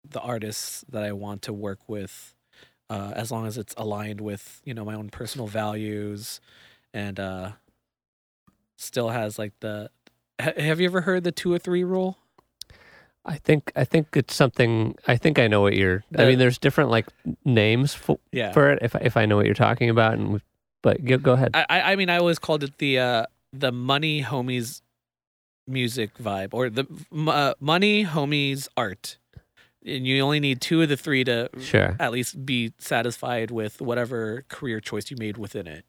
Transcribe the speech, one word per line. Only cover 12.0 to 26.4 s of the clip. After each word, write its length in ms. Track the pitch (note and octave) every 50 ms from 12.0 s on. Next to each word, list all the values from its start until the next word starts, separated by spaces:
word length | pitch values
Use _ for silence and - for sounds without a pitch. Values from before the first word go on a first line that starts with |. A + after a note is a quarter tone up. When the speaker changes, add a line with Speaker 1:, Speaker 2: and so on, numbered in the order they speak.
| F#3 F#3 F#3 _ _ _ _ _ _ _ _ _ - _ - _ - - - - - _ _ _ _
Speaker 2:
I 120 | - D#3+
think, 360 | - - - D#3 D3 - - -
I 80 | D3 C3
think 240 | - - E3 D3 _ -
it's 180 | D3 B2+ - -
something, 600 | - D3 B2+ - - B2 A2+ A2+ A2+ A2 - - - -
I 100 | - B2
think 220 | A#2+ - D#3 D3 C#3+
I 100 | B2 A2
know 120 | G#2+ G#2
what 140 | G2+ G2+ -
you're, 300 | G2 G2 F#2 F#2 G2 - _ -
I 40 | -
Speaker 1:
The 80 | A#2+
Speaker 2:
mean, 120 | B2+ B2+ B2+
there's 200 | B2+ B2 B2 -
different, 320 | - C#3+ - - D3 A#2+
like, 160 | A2+ A2+ A2+ - _ _ _
n-, 100 | - - _ _
names 480 | C#3+ B2 A2 G#2 G#2+ A2+ A#2+ C3+ D3 -
fo-, 260 | - - - D3+ - _ _
Speaker 1:
Yeah. 200 | - B2+ A2+ G2+
Speaker 2:
for 180 | F2+ D#3 C#3+ C#3+
it, 80 | C#3+ -
if, 120 | - A#2 -
if 200 | - - A#2+ -
I 100 | A#2 G#2+
know 100 | G#2+ G#2
what 100 | G#2 G2+
you're 80 | G#2+ A2
talking 360 | - A#2+ G#2+ A#2 - A#2+ A#2
about, 240 | A2+ A#2 A2+ A2+ A2+
and 200 | A2 G#2 G#2 G#2
we, 60 | G2+ _ _ _ _ _ _ _ _
but 220 | - A#2 G2+ - C#3+
go, 140 | B2 C3 B2+
go 140 | C#3 C#3
ahead. 180 | B2 C3 C3 A#2+ -
Speaker 1:
I, 120 | D#3+ D3+ -
I, 240 | E3+ F#3 - E3
I 40 | G3
mean, 120 | G3 F#3+ F3+
I 80 | F3 F3
always 200 | F3 F3 E3 D#3+
called 240 | - - D#3+ D3+ C#3+
it 140 | C#3 - -
the, 200 | D3+ C#3 C3 B2+
uh, 260 | B2+ B2 B2 A2+ A2+ - _ _ _ _
the 200 | - C3+ C#3 B2+
money 500 | B2 B2 B2 B2+ C#3 C#3+ D#3 D#3 D3+ D3
homies 580 | C3+ G#2+ C#3 C3 B2 B2+ B2+ B2 A#2 B2 - - _ _ _ _ _ _ _ _ _ _ _ _ _ _ _ _ _
music 500 | - C3 C3 B2 A#2 A2+ B2+ A2 G2+ _
vibe, 340 | - B2 G#2+ G2 G2